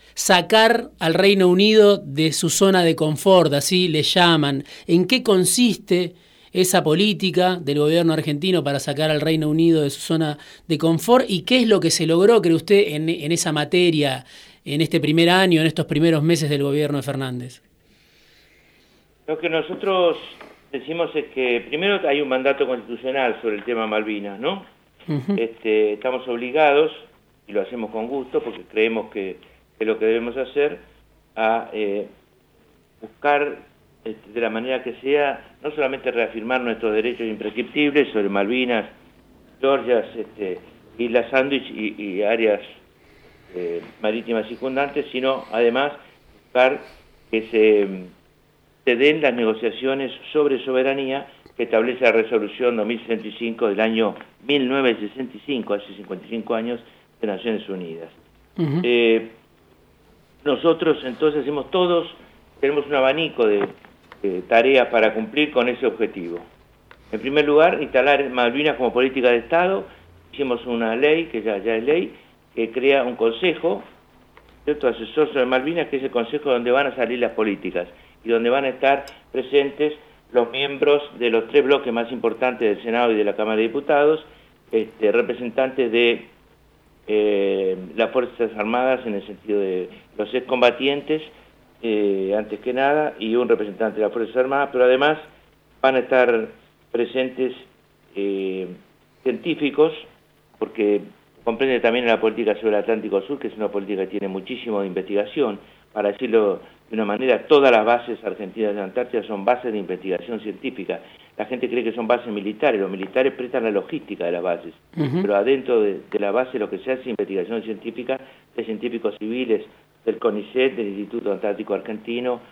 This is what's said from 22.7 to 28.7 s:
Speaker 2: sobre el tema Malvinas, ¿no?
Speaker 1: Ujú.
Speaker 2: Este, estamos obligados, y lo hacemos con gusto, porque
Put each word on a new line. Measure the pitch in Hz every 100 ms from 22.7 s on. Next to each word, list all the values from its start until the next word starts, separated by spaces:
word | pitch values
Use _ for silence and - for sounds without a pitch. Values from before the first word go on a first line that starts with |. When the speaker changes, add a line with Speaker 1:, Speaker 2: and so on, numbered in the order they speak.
| 123 107 117 131 135 123 107
Speaker 2:
sobre | 117 104
el |
tema | 98 117 110
Malvinas, | 107 107 104 101 98
¿no? | 139 196 - _ _ _ -
Speaker 1:
Ujú. | 147 131 202
Speaker 2:
Este, | 113 113 113 107 107
estamos | 104 127 127 127
obligados, | 117 123 143 151 143 156 - - _ _ _ -
y |
lo | 104
hacemos | - 123 107
con | 110 113
gusto, | 139 127 156
porque | 127 92 90